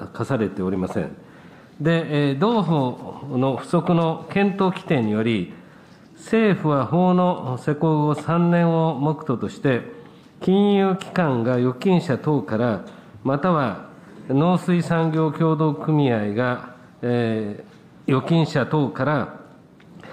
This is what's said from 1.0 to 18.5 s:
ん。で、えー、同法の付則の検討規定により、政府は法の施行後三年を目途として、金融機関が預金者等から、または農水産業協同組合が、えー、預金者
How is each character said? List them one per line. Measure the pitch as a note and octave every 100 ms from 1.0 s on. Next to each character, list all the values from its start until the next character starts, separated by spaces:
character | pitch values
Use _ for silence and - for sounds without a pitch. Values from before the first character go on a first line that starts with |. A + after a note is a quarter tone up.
ん。 | D#2 - - - - - - -
で、 | D3+ E3 C#3+ D3 C#3+
え |
ー、 | C3+
同 | G3+ A#3
法 | D#3+ D#3 B2+ - F#2 - C#3 C3
の | C3+ B2
付 | -
則 | F3 E3
の | E3+ E3 D#3+ -
検 | G3+ G3+ F#3+
討 | F#3
規 | F#3
定 | - C#3+
に | A2
よ | G#2
り、 | A2+ G#2+ F2 - - - - - - -
政 | - A3+ G#3+ F3
府 | D#3
は | C#3+ A2
法 | E3+ F3+
の | F3+ F3+ B2+ B2 B2
施 | -
行 | D3 D#3+ D#3 D3+
後 |
三 | D3 - E3+ E3+
年 | E3+ E3+
を | E3 D#3+ C3
目 | D3 D#3
途 | - A2+
と | G2+
し | -
て、 | C#3+ A#2+ - - - - - -
金 | - F#3+ G3+
融 | G3+ G3 F#3+
機 | -
関 | - D#3+ B2
が | A#2 B2
預 | B2+
金 | B2+ G3 F3
者 | E3+ A#2+
等 | D3+ C#3+
か | - G#2+
ら、 | A#2+ G2 - - - -
ま | C3 C#3+
た | F#3
は | D#3+ B2 F2+ - - - - -
農 | C3+ E3+ F3
水 | - F3
産 | D#3+ E3 D#3+
業 | D#3 D#3+
協 | C#3+ E3 D#3
同 | D#3
組 | D3 - D3+ C#3
合 | A2 G#2
が、 | G#2 B2 B2 - - - -
え | B2 A#2+ A#2 A2 G#2 G2+ - - - - -
ー、 | C3
預 | -
金 | E3
者 | D3+